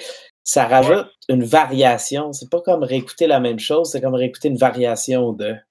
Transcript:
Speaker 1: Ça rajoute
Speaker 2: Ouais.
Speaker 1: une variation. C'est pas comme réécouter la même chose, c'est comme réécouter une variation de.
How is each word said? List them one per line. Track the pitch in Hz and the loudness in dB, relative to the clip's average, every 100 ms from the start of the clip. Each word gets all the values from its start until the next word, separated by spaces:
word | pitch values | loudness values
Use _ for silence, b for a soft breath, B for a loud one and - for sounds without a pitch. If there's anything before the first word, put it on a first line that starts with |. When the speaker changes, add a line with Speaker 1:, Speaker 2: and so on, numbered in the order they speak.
| B B B _ | B B B _
Speaker 1:
Ça | - 143 117 | -2 0 4
rajoute | 131 135 196 196 | 4 4 2 0
Speaker 2:
Ouais. | _ - 127 | _ -2 -2
Speaker 1:
une | |
variation. | 113 147 131 135 131 120 - 139 151 | 2 2 2 2 2 2 -4 -6 -6
C'est | 139 127 | -10 -6
pas | 170 | -4
comme | 175 165 | 0 0
réécouter | 127 131 - - 160 | 0 -4 -6 -2 2
la | 135 | 2
même | 123 113 | 0 -4
chose, | - 151 160 | -2 0 0
c'est | 135 | -2
comme | 131 127 | -2 -2
réécouter | 127 - 151 | -2 -4 -4
une | 127 | 2
variation | 127 123 120 113 - 127 120 | 0 2 -2 -2 -2 -2 -2
de. | 110 104 110 _ | -4 -8 -8 _